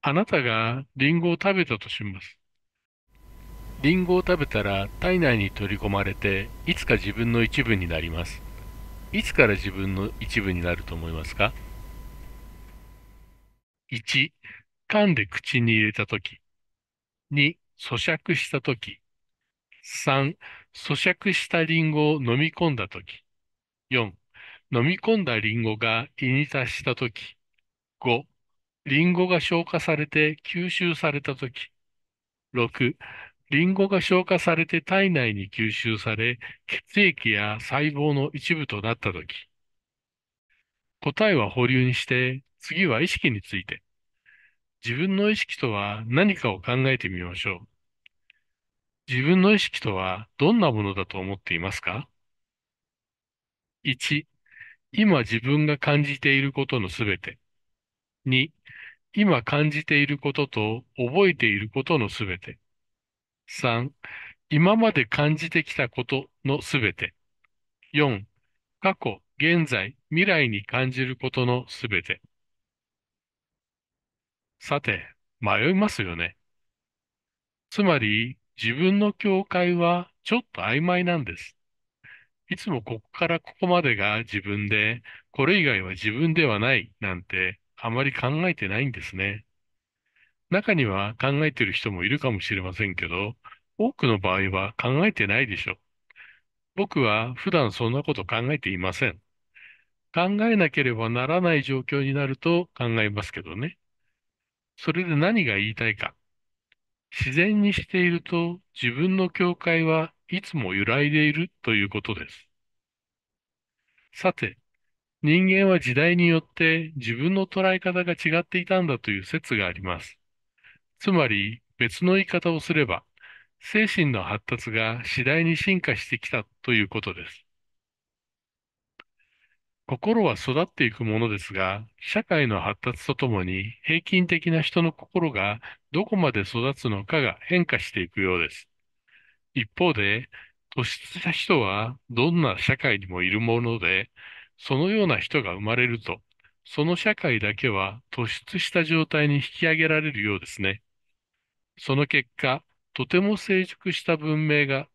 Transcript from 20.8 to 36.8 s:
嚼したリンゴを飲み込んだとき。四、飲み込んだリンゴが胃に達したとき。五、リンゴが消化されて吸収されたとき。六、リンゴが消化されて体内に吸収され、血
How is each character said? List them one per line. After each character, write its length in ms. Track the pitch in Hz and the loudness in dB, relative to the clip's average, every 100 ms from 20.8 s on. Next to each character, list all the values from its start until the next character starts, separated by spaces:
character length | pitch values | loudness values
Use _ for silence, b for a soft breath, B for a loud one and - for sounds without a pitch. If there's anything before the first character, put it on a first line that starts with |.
| - 147 - | -6 0 0
嚼 200 | 180 202 | 0 0
し 160 | 180 - | -2 0
た 160 | 175 160 | 0 2
リ 160 | 165 | 4
ン 100 | 160 | 4
ゴ 220 | 151 151 | 4 2
を 100 | 151 | 2
飲 160 | 123 120 | 2 2
み 140 | 156 | 0
込 180 | - 170 | 0 -2
ん 40 | 127 | 0
だ 100 | 95 | -6
と 160 | 90 | -10
き。 180 | - - _ _ _ _ _ _ _ | -18 -20 _ _ _ _ _ _ _
四、 240 | 127 110 - _ B B B _ | 0 0 -6 _ B B B _
飲 100 | 120 | 2
み 160 | 131 185 | 2 0
込 200 | - 226 | 2 2
ん 80 | 165 | 2
だ 120 | 113 | 0
リ 180 | 107 113 | 0 0
ン 60 | |
ゴ 120 | 113 107 | -2 0
が 320 | 113 113 120 - | 0 0 -2 -4
胃 100 | 131 | 0
に 200 | 131 147 | 2 0
達 240 | 143 123 | -2 -4
し 120 | - - | -4 -4
た 100 | 123 | -2
と 140 | 123 | -4
き。 260 | - - - _ _ _ _ _ _ | -6 -18 -18 _ _ _ _ _ _
五、 260 | 127 120 143 _ _ _ _ _ - | 0 0 0 _ _ _ _ _ 0
リ 200 | 139 175 | 2 4
ン 80 | |
ゴ 140 | 175 185 | 4 2
が 120 | 180 | 2
消 260 | - 170 170 | 2 -2 0
化 140 | 170 | -4
さ 160 | - 151 | 0 -2
れ 120 | 151 | 0
て 300 | 156 151 156 | 2 0 0
吸 260 | - 175 180 | -8 -6 -4
収 260 | - 175 160 | -2 -2 0
さ 160 | 165 | -2
れ 100 | 143 | -2
た 140 | 143 135 | -6 -6
と 140 | 131 | -8
き。 220 | - - _ _ _ _ _ _ _ _ | -10 -16 _ _ _ _ _ _ _ _
六、 440 | 123 117 - 123 - B B B B _ | -2 -2 2 0 0 B B B B _
リ 140 | 143 175 | 2 2
ン 80 | |
ゴ 140 | 190 196 | 4 2
が 120 | 190 | 2
消 260 | - 185 180 | 2 2 4
化 140 | 180 | 2
さ 160 | - 165 | 2 2
れ 100 | 165 | 0
て 160 | 170 | -2
体 300 | - 190 196 | 0 2 4
内 240 | 165 120 101 | 2 0 -2
に 140 | 92 | -6
吸 200 | - 110 | -2 -2
収 260 | 104 117 110 | -2 -2 -2
さ 180 | 110 107 | -2 -2
れ、 240 | 113 120 B B - | -2 -4 B B -10
血 360 | - | -10